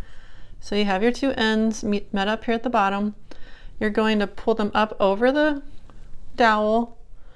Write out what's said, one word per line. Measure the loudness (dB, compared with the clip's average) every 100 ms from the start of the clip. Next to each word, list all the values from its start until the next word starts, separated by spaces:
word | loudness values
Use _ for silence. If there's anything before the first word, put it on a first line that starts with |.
| -6 -10 -10 -10 -10 -10
So | -2 0
you |
have | 2 4
your | 2
two | 2 0
ends | 2 2 2 2 0
meet, | -2 -2 -2
met | -2 0
up | 0
here | -2
at | -2
the | 0
bottom. | 2 2 0 -2 -6 -10 -8 -8 -10 -12 -4
You're | 0
going | 2 2 2
to | 0
pull | 0 0
them | 2 2
up | 2 0 2
over | 2 4 2
the | 4 2 0 -4 -10 -10 -12 -8 -6 -4 2
dowel, | 4 4 4 2 2 -6 -14 -14 -14